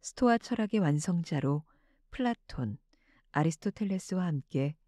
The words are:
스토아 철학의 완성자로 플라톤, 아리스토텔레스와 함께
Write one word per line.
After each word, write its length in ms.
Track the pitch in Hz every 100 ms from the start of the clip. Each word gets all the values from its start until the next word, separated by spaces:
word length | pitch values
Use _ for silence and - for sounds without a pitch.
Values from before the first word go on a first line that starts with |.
스토아 380 | - - 247 233
철학의 420 | - 233 214 220
완성자로 840 | 170 147 156 175 165 151 135 147 - _ _ _ _
플라톤, 680 | - 247 233 _ - 117 101 _ _ _ _ _
아리스토텔레스와 920 | - 151 165 208 - 208 190 - 185
함께 500 | 180 147 - 139 139 151